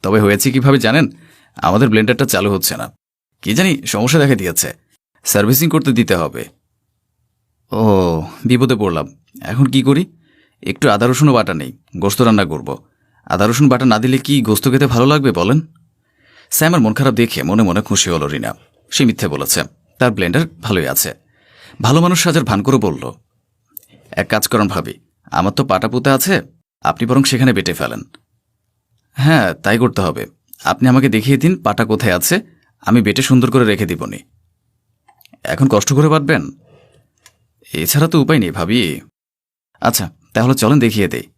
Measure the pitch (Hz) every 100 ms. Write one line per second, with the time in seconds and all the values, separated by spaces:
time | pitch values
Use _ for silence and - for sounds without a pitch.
0 | 95 107 104 101 139 127 131 139 110 117
1 | - - _ _ _ - - 98 117 110
2 | 107 120 139 92 101 95 - - - _
3 | _ _ _ _ 82 113 190 160 - 104
4 | 120 156 139 120 90 80 - - _ _
5 | _ _ - 101 104 135 165 156 139 120
6 | 117 90 78 60 57 _ _ _ _ _
7 | _ _ _ _ _ _ _ 104 110 98
8 | 90 82 78 - 113 123 123 117 101 82
9 | 71 - _ - - 113 135 135 131 143
10 | - _ _ _ _ _ - - 147 104
11 | 117 127 151 123 101 82 67 - _ -
12 | 101 - 117 107 90 76 - 67 _ _
13 | _ _ - 90 104 120 143 123 127 110
14 | 123 127 - 143 110 104 135 131 139 117
15 | 131 151 135 85 90 147 160 _ _ _
16 | _ _ _ _ _ - 156 165 110 110
17 | 135 117 117 - 69 104 104 87 - 98
18 | - 82 71 73 55 - _ _ _ -
19 | 127 101 92 71 69 - - _ _ _
20 | 127 107 90 98 160 - 117 95 69 -
21 | 85 - _ _ _ _ - - 110 147
22 | 175 180 175 156 123 101 117 131 104 69
23 | 64 - _ _ _ _ _ - _ _
24 | _ - 98 107 - 113 101 98 65 52
25 | _ _ _ - 92 98 135 92 110 123
26 | 135 139 185 185 - _ _ _ - 82
27 | 117 127 135 123 131 101 90 85 62 57
28 | - - _ _ _ _ _ _ _ _
29 | _ - 139 160 98 80 98 110 123 110
30 | 92 71 55 _ _ - - 90 127 127
31 | 135 110 113 139 156 185 - 98 113 107
32 | 104 90 - 180 - _ _ _ - 117
33 | 104 101 131 131 123 131 113 98 98 87
34 | 62 50 - _ _ _ _ _ _ _
35 | _ _ _ _ - 160 135 107 - 139
36 | 151 156 143 139 73 - _ _ _ _
37 | _ _ _ _ _ _ - - 160 147
38 | 160 165 135 160 92 87 85 117 92 69
39 | - _ _ _ _ _ _ _ - 117
40 | 90 _ _ - 120 135 110 147 117 104
41 | 92 60 -